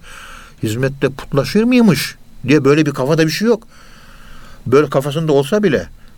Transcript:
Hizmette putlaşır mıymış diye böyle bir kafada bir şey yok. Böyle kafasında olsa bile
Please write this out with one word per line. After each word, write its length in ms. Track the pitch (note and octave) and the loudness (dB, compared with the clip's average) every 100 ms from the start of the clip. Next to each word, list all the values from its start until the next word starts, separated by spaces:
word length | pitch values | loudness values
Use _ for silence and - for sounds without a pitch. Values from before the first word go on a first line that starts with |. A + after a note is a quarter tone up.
| - - - - - - | -16 -20 -20 -20 -20 -8
Hizmette 460 | A2 A#2 C3+ C#3 C3 | -6 -2 -4 -2 -4
putlaşır 540 | - - C3+ C3+ G3+ | -6 -6 -4 0 0
mıymış 520 | A#3 B3 A3 C#3+ - - - - - | 2 4 4 2 -2 -12 -20 -8 0
diye 180 | D3+ C3+ | 2 4
böyle 200 | D3+ D3 | 2 2
bir 60 | |
kafada 340 | C3+ C3 D#3+ D#3+ | -2 0 0 0
bir 60 | |
şey 160 | D#3 A3 | 0 0
yok. 200 | A3+ - - - - - - - - - - A2+ | 0 -4 -20 -20 -20 -20 -20 -20 -20 -20 -14 0
Böyle 220 | C3+ C#3+ | 2 2
kafasında 420 | C#3+ C#3+ D3 D#3 | 0 -2 -4 0
olsa 320 | C#3 C#3 G#3+ | 0 2 0
bile 240 | G3+ A2 E2+ - - | 0 0 -4 -16 -20